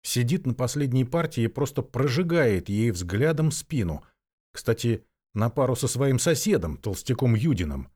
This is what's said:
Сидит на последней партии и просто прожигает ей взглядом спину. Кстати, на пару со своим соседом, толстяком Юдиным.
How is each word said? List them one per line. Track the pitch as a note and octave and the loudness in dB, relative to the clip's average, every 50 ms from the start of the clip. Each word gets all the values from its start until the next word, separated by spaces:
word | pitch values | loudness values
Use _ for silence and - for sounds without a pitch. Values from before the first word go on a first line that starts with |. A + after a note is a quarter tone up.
Сидит | - - - B2 B2 A#2+ E3 F#3 - | -8 -4 -2 0 0 0 0 0 0
на | C3+ A#2 | -4 -2
последней | - B2+ A#2+ - D3 C#3+ C3 B2 C3 C3 | -2 -4 -4 -2 -2 -2 0 2 0 0
партии | B2 - E3+ E3+ D#3+ - A#2+ A2+ | 2 0 -2 -2 -2 0 0 -2
и | A2 | 0
просто | - - C3+ B2+ - D#3 | 0 -2 -4 -2 -2 -6
прожигает | D3+ - - A#2+ C3+ C#3+ A#2+ D#3 F#3 E3 E3+ E3+ C#3+ A#2 G2+ F2+ - - | -6 -4 -2 0 0 2 2 0 0 2 2 2 4 4 2 0 0 -2
ей | G2 G#2 A2+ A#2+ | 0 2 2 0
взглядом | G2+ F2 F2+ E2+ F#2 G#2 C3+ D#3+ E3 D#3 D#3 D#3 | 0 -2 -6 -4 0 0 2 2 2 2 0 0
спину. | D#3 - - _ E3 C3+ G2+ E2 D#2 D2 - _ _ _ _ _ _ _ _ _ | 0 -2 -8 _ -2 -2 0 -2 -2 -6 -10 _ _ _ _ _ _ _ _ _
Кстати, | - - - - - - - A#2+ A2+ - _ _ _ _ _ _ _ | -20 -6 -2 -2 -2 0 2 0 0 0 _ _ _ _ _ _ _
на | G#2 A2 A#2 | -2 -2 0
пару | - D3 C3+ B2+ B2+ | 0 0 0 0 0
со | - - | 0 -2
своим | B2 - A#2+ C#3 C#3 C3+ B2 | -2 0 0 2 2 2 2
соседом, | - F3 D#3+ - - G#3+ G3+ B2+ E2+ D#2+ D2 - | 2 2 0 2 2 2 2 2 0 -2 -6 -6
толстяком | - A2 F#2 - - - B2+ - C3+ B2 A2+ | -6 -6 -6 -4 -2 -4 -2 2 2 2 4
Юдиным. | G#2+ B2+ E3 C3+ F2 F2+ D2+ C#2 C2+ C2 - _ | 4 4 2 0 0 -2 -4 -4 -8 -8 -12 _